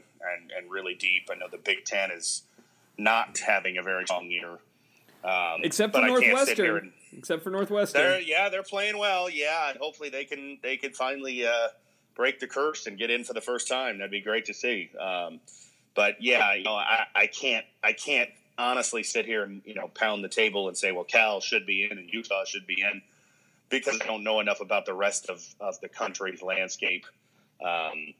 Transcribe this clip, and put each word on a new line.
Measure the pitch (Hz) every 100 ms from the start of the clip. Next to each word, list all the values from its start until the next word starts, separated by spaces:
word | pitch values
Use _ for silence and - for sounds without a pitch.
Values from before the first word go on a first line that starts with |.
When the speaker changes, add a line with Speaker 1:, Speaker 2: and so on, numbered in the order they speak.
| _ - 90
Speaker 1:
and, | 87 85
and | 92 90
really | 95 92
deep. | 90 92 92 -
I |
know | 90 90
the | 87
Big | - 95
Ten | - 101 95
is | 85 - - - _ _ _ _ -
not | 107 113 - -
having | - 98 92 90
a |
very | 90 92 92
strong | 90 87
year. | 87 85 85 _ _ _ _ _ -
Um, | 92 92 87 82
Speaker 2:
Except | 165 190 214
Speaker 1:
but | 202
Speaker 2:
for | 226
Speaker 1:
I | 254
can't | 120 254 277
sit | 113
here | 120
Speaker 2:
Northwestern. | 104 - - -
Speaker 1:
and | 151
Speaker 2:
Except | - 165
for | 190
Northwestern. | 190 202 208 196 143
Speaker 1:
They're, | 175 185
yeah, | 165 160 202
they're | 190
playing | 190 196 208 208
well. | 208 185 180
Yeah, | 156 147 160 147
and | 123
hopefully | 151 156 147
they | 131
can, | 135 143 139 139
they | 123 131
can | 135
finally, | 123 131 139 135 123 117
uh, | 117 113 - _ _ _
break | - 127 135
the | 127
curse | 135 151 147 113
and | 101
get | 113
in | 120
for | 120
the | 113
first | - 120 -
time. | 127 127 98
That'd | 98
be | 101
great | 143 113 -
to |
see. | - 123 107 82 -
Um, | 92 90 85 82 - - - _ _
but | - 104 -
yeah, | 120 120 104
you | 98
know, | 104 104
I, | 101 110 -
I | 101 107
can't, | - 135 113 - _
I | 107
can't | 110 - 135 120 - _ -
honestly | 123 127 113 117
sit | - 117 107
here | 110
and, | 98 98 104
you |
know, | 98 90
pound | - 110 104
the | 95
table | - 110 101 95
and | 87
say, | 98
"Well, | 90
Cal | 85 117 110 98
should | - 113 98
be | 98
in | 104 101
and | 87
Utah | 110 113 98 95
should | 101 95
be | 92
in," | 101 101 - _ _ _ _ _ -
because | 131 - 113
I | -
don't | 110
know | 107 107
enough | 104 98
about | 98 104 104
the |
rest | 92 101 - -
of, | 90 - -
of | 101 92
the | 95
country's | - 107 - 95 90
landscape, | 92 92 92 - 95 90 - - _ _ _ -
um, | 87 85 80 78 76